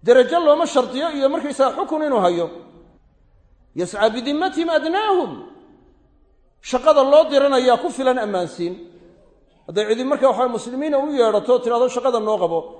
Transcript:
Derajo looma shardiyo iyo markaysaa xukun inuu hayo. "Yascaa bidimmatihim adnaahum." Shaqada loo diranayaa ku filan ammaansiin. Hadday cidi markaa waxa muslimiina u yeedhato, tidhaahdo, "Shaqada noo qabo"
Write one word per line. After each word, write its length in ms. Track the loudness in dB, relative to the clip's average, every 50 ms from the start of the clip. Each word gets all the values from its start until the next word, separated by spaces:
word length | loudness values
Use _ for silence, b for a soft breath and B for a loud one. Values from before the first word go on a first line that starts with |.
| 4
Derajo 340 | 6 6 6 6 4 2 2
looma 260 | 4 4 4 4 2
shardiyo 420 | 0 0 -2 -2 -2 -4 -6 -6 -4
iyo 180 | -4 0 -2 0
markaysaa 420 | 0 -2 -6 -6 -2 0 0 0 0
xukun 260 | -4 -6 -4 -4 -4
inuu 180 | -2 0 0 2
hayo. 260 | 2 0 0 0 -4 -6 -8 -16 -20 -20 _ -20 -20 _ _ _ _ _ _ _ _ _ _ _ _ _ _ _ _ _ _
"Yascaa 320 | -8 -8 -8 -2 0 0 0
bidimmatihim 580 | 0 -2 -4 -4 -4 -2 -4 -4 -4 -4 -4 0
adnaahum." 600 | -2 -2 -2 -2 -4 -2 0 0 0 -2 -2 -4 -10 -14 -18 -20 -20 -20 _ _ _ _ _ _ _ _ _ _ _ _ _ _ _ _ _ _ _ _ _
Shaqada 380 | -6 -6 0 2 4 4 6
loo 220 | 4 6 6 6 4 4
diranayaa 480 | 2 2 2 4 2 2 4 4 2 2
ku 100 | 0 -6
filan 280 | -6 -2 0 0 0 0
ammaansiin. 560 | -2 -4 -4 -4 -4 -6 -8 -8 -8 -8 -8 -12 -16 -20 -20 -20 -20 -20 _ _ _ _ _ _ _ _ _ _ _ -6
Hadday 160 | -4 -4 -2
cidi 180 | 0 -2 -2 0
markaa 260 | -2 0 2 2 2
waxa 180 | 2 2 -2 -2
muslimiina 480 | -2 -6 -8 -8 -8 -6 -4 -2 -2 -2
u 80 | -2 -2
yeedhato, 420 | 0 0 2 2 2 0 2 2 0 0
tidhaahdo, 300 | 2 0 0 0 0 0
"Shaqada 300 | -2 -2 -2 -2 -2 0
noo 180 | -2 -2 -2 0
qabo" 200 | -2 -2 -2 -4 -6 -6 -18 -20